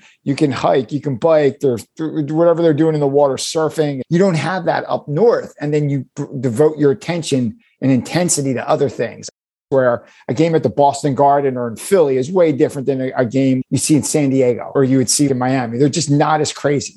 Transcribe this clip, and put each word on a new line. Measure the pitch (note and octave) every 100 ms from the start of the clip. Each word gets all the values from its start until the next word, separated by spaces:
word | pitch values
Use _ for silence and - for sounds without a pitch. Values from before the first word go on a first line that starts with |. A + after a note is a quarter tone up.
| _ _
You | - C3+
can | D3+
hike, | B2 D#3 D3 A#2
you | D3
can | D3 A#2+
bike, | E3 D#3 C#3+ -
there's | C#3 A#2 - -
th-, | D#3 C#3+ C#3+
whatever | D#3 E3+ E3
they're | E3+
doing | D3 D#3+
in | D#3
the | C#3+
water, | C#3 C#3+
surfing. | B2+ - D#3+ D#3 D#3 D3 C#3 -
You | E3+
don't | G3
have | D#3+ D3 F#3 E3
that | C#3 -
up | C3 -
north. | D3 A#3 D#3+ - -
And | D3
then | D3+ D3
you | C#3 B2+
pr-, | - C#3+ C3+
devote | B2 A2+ D#3 D3+
your | D3
attention | C3+ - F3 D3+ C3+ A#2+ - _ _
and | C3+
intensity | C3 - E3 F3+ D3+ C#3
to | A#2 A#2
other | D3+ C#3
things, | - A#2 G#2+ A2+ - _ _ _
where | C3+ B2+ A#2+ - _ -
a |
game | A#2+ E3 D#3+
at |
the | C3+
Boston | B2 C#3+ C#3 D3
Garden | B2+ C#3+ C#3+ C#3 B2+
or | A#2+
in | G#2+
Philly | - F#3+ D3 C3
is | C3+
way | F3+ E3
different | C3 C#3+ C#3+ B2+
than | C3
a, | C3
a | C3+
game | A#2+ C3+ C3+ C3 -
you | -
see | -
in | D3+
San | B2+ D#3 C#3+
Diego | C3+ B2 G#2+ -
or | C#3
you | C3 C3+
would | A#2
see | - D3
in | B2+
Miami. | B2+ C3+ A#2 A#2+
They're | C#3+
just | E3 D3
not | C#3+ D3+ D#3
as | D3
crazy. | - C#3+ C#3+ -